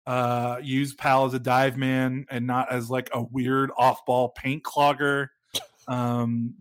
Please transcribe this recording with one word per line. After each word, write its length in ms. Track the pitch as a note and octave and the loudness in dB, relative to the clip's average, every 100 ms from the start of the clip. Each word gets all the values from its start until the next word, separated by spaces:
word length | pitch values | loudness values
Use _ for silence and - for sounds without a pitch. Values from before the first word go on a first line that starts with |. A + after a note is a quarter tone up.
| - | -4
uh, 520 | B2+ B2 A#2+ A#2+ B2 | -2 0 0 -2 -4
use 320 | C#3+ C3 C#3+ | -2 -2 -2
Powell 300 | - C#3+ C3 C3+ | -2 2 4 4
as 60 | |
a 40 | B2+ | 0
dive 400 | B2 B2+ C3+ B2 | 2 4 4 2
man 480 | C3 C3 C3 C3 C#3 | 0 0 0 -2 -6
and 160 | B2+ B2 | -6 -2
not 240 | B2+ - | -2 -2
as, 200 | B2 A#2 | -4 -4
like, 180 | B2+ B2+ | -4 -4
a 80 | B2+ | -6
weird 480 | A#2 B2 B2 C3+ C3+ - | -4 -4 0 2 0 4
off-ball 540 | B2+ - - B2 B2 | 2 2 0 2 2
paint 320 | - C3 D3 | -2 -6 -6
clogger." 680 | - D3 C#3+ C#3 C#3+ C#3+ C3+ _ _ - - _ - | -4 2 2 4 0 0 -2 _ _ -12 -12 _ -6
Um, 680 | B2 A#2+ A#2+ A#2 A#2 A#2 - | -2 0 0 0 -2 -4 -4